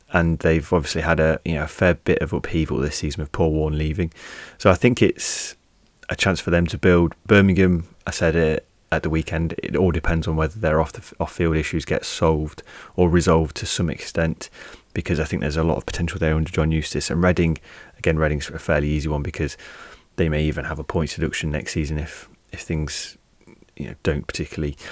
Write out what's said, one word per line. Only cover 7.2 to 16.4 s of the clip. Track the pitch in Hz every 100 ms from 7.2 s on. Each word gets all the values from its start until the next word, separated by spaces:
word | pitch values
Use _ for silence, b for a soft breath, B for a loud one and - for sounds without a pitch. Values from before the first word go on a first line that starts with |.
| -
Birmingham, | 104 98 90 92 87 85 - -
I |
said | - 82 82
it | 80 - - _ _
at | 80
the | 80
weekend, | 80 78 80 82 -
it | - -
all | 95
depends | 80 - 82 80
on | 80
whether | 78 107
their | 85 78
off | 80
the | -
f-, | - -
off-field | 80 - 85 80
issues | 78 82
get | - -
solved | - - 82 78 78 - B B B
or | - 90
resolved | 85 80 82 80 -
to | -
some | - 85
extent, | - - - 82 82 - B B B _
because | - - 78
I |
think | 78 92
there's | 73 76
a |
lot | 80 60
of |
potential | - - 85 90
there | 82
under | 78